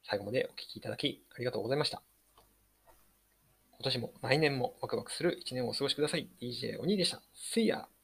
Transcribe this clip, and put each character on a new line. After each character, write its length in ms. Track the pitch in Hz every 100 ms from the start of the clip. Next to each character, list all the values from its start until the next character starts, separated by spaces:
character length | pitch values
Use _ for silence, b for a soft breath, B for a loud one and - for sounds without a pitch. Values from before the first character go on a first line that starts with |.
最 160 | - 101
後 60 | 101
ま 60 |
で 180 | 123 -
お 20 |
聞 140 | - -
き 100 | 110
い 40 |
た 80 | 120
だ 80 | -
き 260 | 147 - _
あ 60 | -
り 60 | 123
が 60 |
と 80 | 110
う 40 |
ご 60 | 110
ざ 60 | 139
い 20 |
ま 80 | -
し 40 |
た。 120 | - _ _ _ - _ _ _ _ _ - _ _ _ _ _ _ _ -
今 40 |
年 160 | 135 127
も 140 | 113 -
来 180 | 123 143
年 180 | 151 135
も 180 | 123 -
ワ 60 | 123
ク 100 | 113
ワ 60 |
ク 80 | -
す 80 | -
る 160 | 170 -
一 140 | -
年 120 | 127 120
を 40 |
お 40 |
過 80 | 110
ご 80 | 135
し 40 |
く 80 | -
だ 60 | 147
さ 100 | 165
い。 100 | - -
デ 80 | 123
ィ 20 |
ー 40 |
ジ 140 | 117 117
ェ 100 | 107
ー 40 |
お 40 | 147
兄 120 | 202
で 80 | 160
し 60 |
た。 100 | - _ -
See 300 | - - 214
ya! 320 | - - _